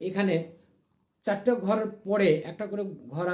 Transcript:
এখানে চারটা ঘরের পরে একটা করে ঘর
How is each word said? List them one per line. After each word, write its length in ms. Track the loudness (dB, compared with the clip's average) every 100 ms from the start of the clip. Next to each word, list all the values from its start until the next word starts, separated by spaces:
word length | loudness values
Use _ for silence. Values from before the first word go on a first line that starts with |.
এখানে 340 | -6 0 2 2 -2 -14 _ _ _ _ _ _
চারটা 280 | -4 0 2 0 2
ঘরের 220 | 0 0 -6 -2
পরে 220 | 4 4 4 0
একটা 140 | -8 -6
করে 120 | -6 -6 -8 -10
ঘর 120 | -6 -4